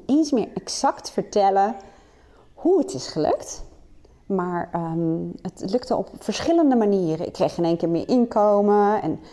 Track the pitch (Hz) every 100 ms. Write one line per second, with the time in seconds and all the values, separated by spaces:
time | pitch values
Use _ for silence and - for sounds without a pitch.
0 | - 294 294 240 - - - - 277 -
1 | - - 202 208 196 196 202 233 - -
2 | - _ - - - - 330 370 - 127
3 | - 160 151 - - - - - - -
4 | - - - 190 180 175 - 175 165 165
5 | 165 170 170 - 180 - 196 233 - -
6 | 190 - - - - 339 294 240 208 196
7 | 165 156 - - 151 - 170 170 165 165
8 | - 247 233 220 208 202 202 208 208 214
9 | 156 - -